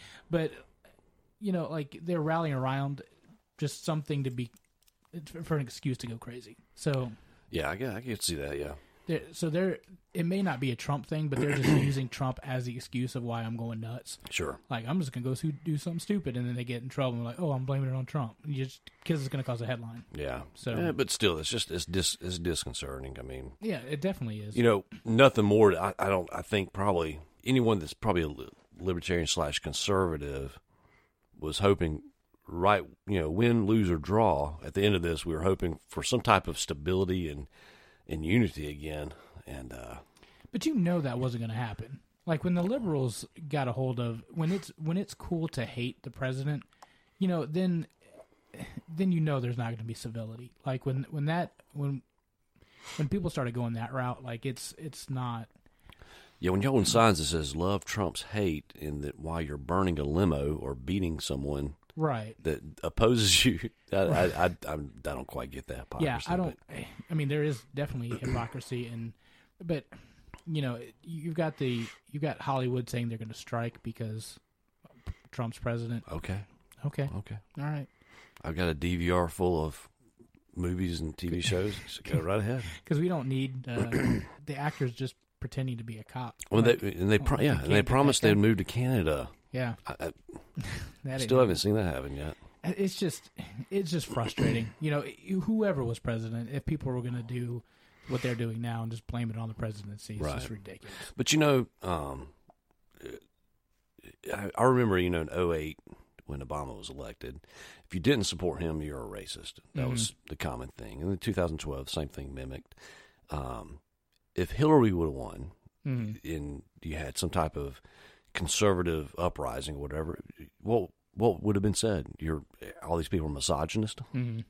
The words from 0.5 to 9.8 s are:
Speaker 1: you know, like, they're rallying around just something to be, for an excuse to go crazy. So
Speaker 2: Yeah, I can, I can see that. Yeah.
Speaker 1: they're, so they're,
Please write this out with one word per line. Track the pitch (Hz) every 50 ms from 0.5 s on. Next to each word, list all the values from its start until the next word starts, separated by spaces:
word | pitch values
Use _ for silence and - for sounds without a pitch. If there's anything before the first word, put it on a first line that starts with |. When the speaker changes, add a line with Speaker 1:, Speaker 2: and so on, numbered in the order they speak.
| - - - - _ _ _ - _ _ _ _ _ _ _ _ _ _
Speaker 1:
you | 214 202
know, | 185 175 156 -
like, | 160 156 147 143 - -
they're | 165 170 175 165
rallying | 147 156 160 170 165 156 139
around | 127 131 131 135 139 139 139 143 - - - _ _ _ - - _ _ _ _ -
just | 156 139 - - -
something | - 156 156 143 - 151 143 135
to | 131
be, | 123 123 123 113 - - _ _ _ _ _ _ _ _ _ _ - 170 147 - - 165 160
for | - 160
an | 147
excuse | 135 117 - - - 139 127 -
to | - 117
go | 113
crazy. | 117 - - 120 123 - 107 117 - _ _ _
So | - - 156 139 131 127 117 - - - - - _ _ -
Speaker 2:
Yeah, | - 82 73 71
I | 85
can, | 101 131 127
I | 98 107
can | 123 127 110 -
see | - - 85
that. | 71 71 71 71 71
Yeah. | 71 73 71 - - _ _ _ _
Speaker 1:
they're, | - 165 151 - 160
so | 170 - 175 160
they're, | 147 175 190 190 165 -